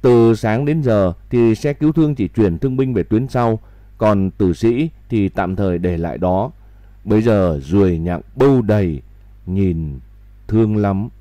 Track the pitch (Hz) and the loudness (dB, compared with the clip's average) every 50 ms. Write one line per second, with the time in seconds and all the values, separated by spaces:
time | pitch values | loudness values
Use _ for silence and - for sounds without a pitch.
0 | - 127 120 117 117 113 113 110 - 110 107 117 143 147 156 160 147 123 110 104 | 4 4 4 6 6 4 2 2 0 -2 -2 0 -2 -2 -2 -2 0 0 2 2
1 | 98 92 87 - - - - 120 117 113 110 - - 147 143 - 147 151 156 160 | 2 0 -2 -6 -10 -4 0 2 2 2 2 0 -2 -4 -4 0 -2 0 2 2
2 | 160 151 147 123 101 87 - - 110 95 85 85 - 135 127 131 135 131 123 101 | 0 0 0 -2 -4 -4 0 0 0 2 0 -2 -4 -4 -2 -2 -2 0 0 -2
3 | 85 - 107 110 131 131 - 127 120 117 110 110 - - - - - - - - | -2 0 -2 -2 -2 -2 -2 -2 0 0 0 -2 -6 -14 -20 -20 -20 -20 -8 -2
4 | 110 107 104 98 95 92 - - 101 90 85 - - 117 120 123 156 165 - - | 0 0 2 2 0 -2 -2 0 0 0 0 0 0 0 0 0 -2 -4 -6 -14
5 | - - 120 110 98 95 - - 95 90 92 92 101 95 87 87 87 90 87 80 | -12 -4 -2 -2 -2 -2 -2 -4 -4 -4 -2 -2 -2 -2 -2 -2 -2 -2 -2 -2
6 | 82 80 62 57 92 90 90 95 107 147 - - - - - - - - - - | -4 -6 -6 -4 -2 -2 -2 -2 -4 -6 -8 -16 -20 -20 -20 -20 -20 -20 -20 -16
7 | - 101 107 107 110 117 110 101 95 87 78 71 67 69 85 101 98 92 87 80 | -4 0 0 2 2 2 2 2 2 0 -2 -4 -4 -2 0 2 2 2 0 -2
8 | 82 87 87 78 - - - 131 135 139 135 127 113 101 107 104 98 87 78 67 | -4 -6 -6 -8 -10 -14 -10 0 2 2 2 2 2 2 0 0 0 -2 -4 -6
9 | - - - - - - - - - 90 90 98 98 92 85 80 80 76 69 64 | -10 -16 -20 -20 -20 -20 -20 -18 -10 -6 -2 0 0 0 0 -2 -4 -8 -10 -12
10 | - - - - - - - - - - 107 110 113 107 107 104 104 101 98 98 | -16 -20 -20 -20 -20 -20 -20 -20 -8 -2 0 0 2 2 0 0 0 0 -2 -4
11 | 104 123 - - | -6 -8 -12 -18